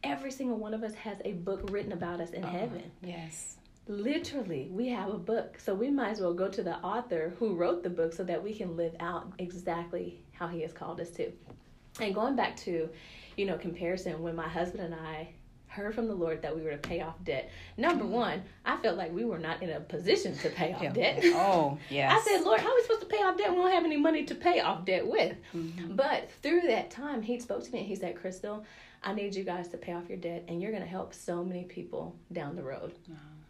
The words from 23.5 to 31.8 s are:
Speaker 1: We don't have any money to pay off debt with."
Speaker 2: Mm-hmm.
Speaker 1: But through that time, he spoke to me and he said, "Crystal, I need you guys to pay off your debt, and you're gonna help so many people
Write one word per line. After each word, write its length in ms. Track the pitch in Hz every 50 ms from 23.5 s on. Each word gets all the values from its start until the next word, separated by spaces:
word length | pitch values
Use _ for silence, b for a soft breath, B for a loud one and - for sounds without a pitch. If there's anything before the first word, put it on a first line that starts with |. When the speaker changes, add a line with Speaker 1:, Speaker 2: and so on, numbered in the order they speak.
Speaker 1:
We 60 | 349
don't 140 | 359 359 370 381
have 120 | 349 330
any 120 | 330 302
money 280 | 294 294 320 320 302 -
to 100 | - -
pay 260 | - - 349 349 -
off 240 | - - 190 165 180
debt 220 | 185 185 170 -
with." 300 | 202 262 440 - - - - B B B
Speaker 2:
Mm-hmm. 400 | 170 165 165 165 180 170 165 190
Speaker 1:
But 320 | 202 277 302 277 - - - - - -
through 200 | 285 330 349 349
that 280 | 311 226 202 180 -
time, 320 | - - 269 294 285 233 214
he 160 | 220 247 240
spoke 220 | - - 202 - -
to 80 | - -
me 60 | 285
and 60 | 202 208
he 60 | 196
said, 220 | - 185 175 -
"Crystal, 480 | - - 185 185 - - 208 208 214 214 B B B B B B B B
I 120 | 196 196
need 200 | 214 202 202 190
you 100 | 190 196
guys 240 | 185 175 180 175 175
to 80 | - 170
pay 140 | - - 175
off 160 | 170 175 -
your 100 | 190 185
debt, 260 | 170 170 170 175 175 -
and 120 | 170 170
you're 120 | 185 208 220
gonna 120 | 202 160
help 280 | 165 180 190 - - -
so 280 | - - - 175 175 175
many 200 | 185 185 175 175
people 520 | 180 - 180